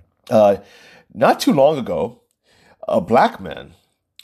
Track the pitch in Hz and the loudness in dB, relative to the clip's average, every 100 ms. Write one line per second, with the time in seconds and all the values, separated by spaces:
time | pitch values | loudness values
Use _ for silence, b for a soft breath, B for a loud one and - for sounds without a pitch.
0 | _ _ - 117 104 98 b b b b | _ _ -2 2 4 2 b b b b
1 | b 95 151 339 - 165 139 151 107 82 | b -2 0 0 0 2 2 0 -4 -6
2 | 101 - _ _ b b b b - 110 | -6 -8 _ _ b b b b -4 -4
3 | 85 117 226 - 95 - 69 _ _ _ | 0 0 0 -2 -14 -14 -18 _ _ _
4 | _ _ | _ _